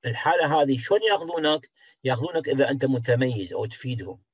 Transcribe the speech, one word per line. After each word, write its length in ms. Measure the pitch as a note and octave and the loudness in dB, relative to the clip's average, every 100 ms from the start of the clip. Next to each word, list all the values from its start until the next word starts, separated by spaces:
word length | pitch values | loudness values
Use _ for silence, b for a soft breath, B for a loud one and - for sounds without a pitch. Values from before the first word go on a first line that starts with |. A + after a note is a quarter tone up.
| B2 | -4
الحالة 560 | A#2 D3+ F3 D#3+ D#3 | -2 0 2 4 4
هذه 160 | C#3+ C3 | 2 0
شلون 260 | A2+ G#3 | 2 2
ياخذونك؟ 680 | A3 G3+ E3+ E3 D3+ D3+ - b b b | 2 0 -2 -2 0 0 -4 b b b
ياخذونك 460 | C3 B2 D#3 E3 C#3 | -4 -2 -2 -2 -2
إذا 200 | C3+ C#3 | 0 2
أنت 140 | C#3 C3 | 2 0
متميز 680 | B2+ A#2 A#2+ B2+ A#2 F#2 | 0 0 2 2 -2 -6
أو 120 | - A2 | -6 -8
تفيدهم. 580 | - B2+ A#2+ F#2+ - _ | -8 -8 -8 -8 -14 _